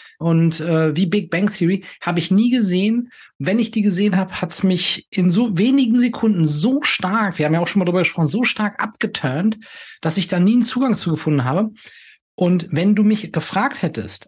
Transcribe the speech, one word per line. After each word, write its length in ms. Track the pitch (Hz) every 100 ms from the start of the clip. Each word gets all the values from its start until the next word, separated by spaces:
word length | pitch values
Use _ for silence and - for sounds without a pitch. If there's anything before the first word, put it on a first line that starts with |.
| - _
und, 400 | 165 165 165 160
äh, 340 | 165 160 160
wie 120 | 147 185
Big 240 | 202 160
Bang 180 | 165 208
Theory, 320 | - 170 190 - -
habe 180 | - 170
ich 120 | 165
nie 180 | 190 240
gesehen. 580 | 247 196 180 208 233 240 - - _
Wenn 200 | 143 220
ich 120 | 226
die 100 | 220
gesehen 360 | 208 180 208 185
habe, 240 | 190 -
hat's 220 | 170 -
mich 440 | 190 180 - - -
in 220 | - 175
so 260 | 175 240 170
wenigen 400 | 233 277 247 240
Sekunden 460 | 240 - 226 185
so 380 | 156 147 202 277
stark, 560 | - - 185 220 208 170
wir 60 | 147
haben 80 |
ja 80 | 160
auch 60 | 175
schon 100 | 196
mal 60 | 180
drüber 140 | 180
gesprochen, 280 | 160 - 156
so 160 | 180
stark 400 | 254 - 208 -
abgeturnt, 720 | 214 - - - 131 139 208 220 - - - -
dass 160 | 160 165
ich 100 | -
da 140 | 180
nie 120 | 185
einen 100 | 247
Zugang 320 | 233 247 262 202
zu 160 | 175
gefunden 340 | 156 - 147 123
habe. 240 | 156 220 - - - - _ _ -
Und 320 | 175 180 165
wenn 220 | 143 190
du 100 | 208
mich 280 | 208 214 165
gefragt 500 | 165 - 190 254 -
hättest, 460 | 170 - - -